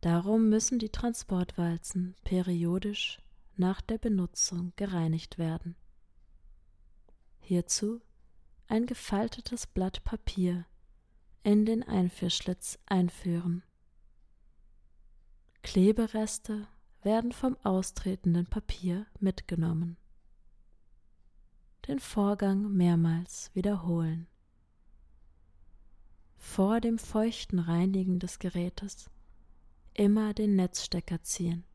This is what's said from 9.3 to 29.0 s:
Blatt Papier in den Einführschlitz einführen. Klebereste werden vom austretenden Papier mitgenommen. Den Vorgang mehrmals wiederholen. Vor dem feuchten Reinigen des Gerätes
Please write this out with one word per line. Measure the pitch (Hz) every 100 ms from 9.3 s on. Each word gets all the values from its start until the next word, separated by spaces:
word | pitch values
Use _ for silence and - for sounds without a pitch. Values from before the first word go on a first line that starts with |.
| - - 240 -
Blatt | - 185 -
Papier | - 220 - - 180 175 170 - - - _ _ _ -
in | - 208 214
den | 226
Einführschlitz | 254 185 180 - 170 - - 180 - - -
einführen. | 190 175 - 180 170 175 175 - _ _ _ - - _ _ - - - - - - - - - - _ _
Klebereste | - - 190 214 220 220 214 - - 214 208 - - -
werden | 196 220 240
vom | - 262 262
austretenden | 202 185 190 - 185 190 175 170 175
Papier | 214 - - 180 175 214 -
mitgenommen. | 190 185 - 165 165 160 170 170 - - - - - - - - - - - _ - - - - - _ -
Den | 277
Vorgang | - - 202 202 196 196 208
mehrmals | 196 175 170 165 165 175 - -
wiederholen. | - 190 202 165 170 160 165 165 _ _ _ _ _ - - - - - - - - - - - - - - - -
Vor | - - 190 226
dem | 226 226
feuchten | - 214 226 - - 180
Reinigen | 170 170 190 190 185 180
des | 175 -
Gerätes | 185 175 175 - 202 -